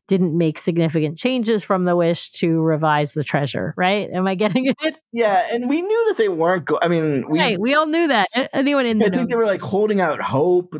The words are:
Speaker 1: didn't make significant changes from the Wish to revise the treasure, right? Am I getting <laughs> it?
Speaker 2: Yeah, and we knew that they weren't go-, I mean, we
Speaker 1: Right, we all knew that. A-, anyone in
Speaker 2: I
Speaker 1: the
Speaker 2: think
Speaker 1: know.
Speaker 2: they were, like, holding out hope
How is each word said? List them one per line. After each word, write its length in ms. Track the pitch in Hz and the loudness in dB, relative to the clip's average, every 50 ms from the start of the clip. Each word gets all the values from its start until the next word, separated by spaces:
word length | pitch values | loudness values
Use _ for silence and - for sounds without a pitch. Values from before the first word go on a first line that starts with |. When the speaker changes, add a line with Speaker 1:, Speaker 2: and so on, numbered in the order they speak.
| _ | _
Speaker 1:
didn't 300 | - 190 180 185 165 151 | -2 0 2 2 0 2
make 200 | 170 170 156 151 - | 2 0 0 0 -2
significant 580 | - 185 165 170 165 160 160 160 151 147 165 | -2 -2 0 0 0 0 0 0 -2 -2 -4
changes 440 | - - 254 262 254 214 220 226 202 | -2 -2 -2 0 0 0 0 0 -2
from 220 | - - 196 185 180 | 0 0 0 0 2
the 120 | 180 175 | 2 2
Wish 340 | 175 170 165 170 - - - - | 2 2 2 0 -2 -6 -10 -4
to 280 | - 190 165 165 160 | -2 0 2 2 2
revise 540 | 160 160 156 147 160 156 147 147 151 143 - | 2 2 2 2 2 2 2 2 0 -2 -2
the 80 | 156 135 | -4 -4
treasure, 500 | - - 139 143 123 - - 92 156 - | -2 -2 -2 -2 -2 -4 -6 -6 -6 -2
right? 320 | 185 180 185 202 208 185 - - | 0 0 0 0 0 -2 -4 -4
Am 140 | 180 185 | -2 -2
I 80 | 190 190 | -2 0
getting 320 | 180 214 208 170 254 262 | 0 0 0 0 0 0
<laughs> 140 | 269 240 - | 0 -2 0
it? 200 | 311 320 302 - _ _ | -4 -6 -6 -6 _ _
Speaker 2:
Yeah, 340 | - 233 226 208 196 - - - | -2 0 0 2 2 2 0 0
and 160 | 226 240 247 | -4 -4 -2
we 140 | 247 285 339 | -2 -2 -2
knew 240 | 359 403 440 466 453 | 0 0 0 0 2
that 80 | 440 - | 0 2
they 120 | - 220 202 | 2 0 0
weren't 340 | 175 156 165 175 185 180 131 | 0 0 2 2 2 0 0
go-, 160 | - 151 - | -2 0 0
I 60 | - | 2
mean, 380 | 170 175 165 160 156 143 131 - | 2 2 2 0 0 0 -2 -2
we 120 | - 156 320 | 0 0 0
Speaker 1:
Right, 200 | 302 240 202 175 | 2 0 0 -2
we 140 | 214 254 285 | 0 0 0
all 140 | 302 320 | 0 0
knew 200 | 302 311 339 339 | 0 0 0 2
that. 220 | 294 254 214 190 - - | 2 2 2 0 0 -2
A-, 220 | 247 277 - - | -4 -4 -2 -2
anyone 300 | 269 269 285 285 269 247 | -2 0 2 2 2 0
in 160 | 233 220 214 | 0 2 2
Speaker 2:
I 80 | 226 196 | 2 2
Speaker 1:
the 60 | 185 | 2
Speaker 2:
think 120 | 262 247 180 | 0 -2 0
Speaker 1:
know. 40 | 233 | 0
Speaker 2:
they 40 | 226 | 0
were, 80 | 226 | 2
like, 140 | 208 190 170 | 0 0 -2
holding 380 | - 123 185 196 214 214 208 196 | -4 -4 0 0 0 2 2 0
out 220 | 180 156 135 101 | 0 0 -2 -4
hope 520 | 95 92 113 - 165 180 180 180 180 - 170 | -4 -2 0 0 2 2 2 2 0 -2 -6